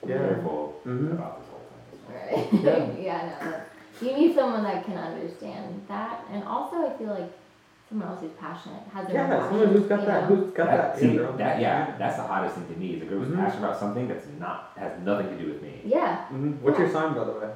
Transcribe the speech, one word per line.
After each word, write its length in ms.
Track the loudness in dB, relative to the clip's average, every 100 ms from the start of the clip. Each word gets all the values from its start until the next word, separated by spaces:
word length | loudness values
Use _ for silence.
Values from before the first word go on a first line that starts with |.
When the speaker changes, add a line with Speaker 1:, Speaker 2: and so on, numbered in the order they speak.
| -2
Speaker 1:
Yeah. 100 | 0
Speaker 2:
Mm-hmm. 120 | 2
Speaker 3:
careful 460 | 0 -2 -4 -6 -8 -6
Speaker 1:
Mm-hmm. 240 | -2 0
Speaker 3:
about 280 | -2 -6 -12
this 80 | -16
whole 120 | -18 -18
thing 140 | -20 -20
as 80 | -20 -16 -12 -4 -2 2 4
well." 100 | 6
Speaker 2:
Right. 200 | 4 0
<laughs> 40 | -4
Speaker 1:
Yeah. 160 | -4
Speaker 2:
Yeah, 80 | -4 -6 -8
no, 80 | -8
that's, 500 | -8 -12 -18 -20 -6
you 120 | -2 6
need 180 | 6 6
someone 280 | 2 2
that 220 | 0 -2 -4
can 120 | -6
understand 840 | -6 -6 -8 -10 -12 -10 -10 -10 -8
that, 320 | -6 -6 -8 -8
and 120 | -8 -4
also, 320 | -4 -4 -2 -2
I 20 | -2
feel 120 | -6
like 200 | -4 -6 -12 -20 _ _ _ _
someone 180 | -6 -6
else 120 | -8
who's 100 | -10 -10
passionate, 420 | -12 -12 -12 -14 -12
has 140 | -8 -2
their 140 | 0
own 60 | 2
Speaker 1:
Yeah, 100 | 2
someone 200 | 2 6 8
Speaker 2:
passion, 60 | 8
Speaker 1:
who's 100 | 6
got 100 | 2
Speaker 2:
you 40 | 4
Speaker 1:
that, 240 | 2 6
Speaker 2:
know? 60 | 6
Speaker 1:
who's 160 | 4
got 160 | 2 4
Speaker 3:
That, 100 | 6
Speaker 1:
that, 260 | 4 4
yeah, 60 | 6
Speaker 3:
see, 60 | 6
Speaker 1:
their 100 | 2
own 100 | 0
Speaker 3:
that, 60 |
Speaker 1:
passion, 180 | 0 2
Speaker 3:
yeah, 260 | 4 2 0
Speaker 1:
yeah. 60 | -2
Speaker 3:
that's 160 | -2 -2
the 40 |
hottest 320 | -2 -2 -2 -4
thing 120 | -8
to 60 | -6
me, 80 | -4 -4
is 60 |
a 40 | -4
girl 140 | -4
who's 80 | 0
Speaker 1:
Mm-hmm. 120 | 0
Speaker 3:
passionate 240 | 0 0 -2
about 120 | -2
something 280 | -2 -2 -4
that's 180 | -4 -8 -10
not, 320 | -8 -8 -10 -10
has 140 | -8 -6
nothing 260 | -2 0 0
to 60 | -4
do 80 | -6
with 100 | -8
me. 200 | -10 -10 0
Speaker 2:
Yeah. 320 | 2 2 -2 -4
Speaker 1:
Mm-hmm. 180 | -2 -2 2
What's 140 | 2 4
your 80 | 2
Speaker 2:
Yeah. 60 |
Speaker 1:
sign, 200 | 2 0
by 100 | 0 -2
the 60 |
way? 140 | -4 -6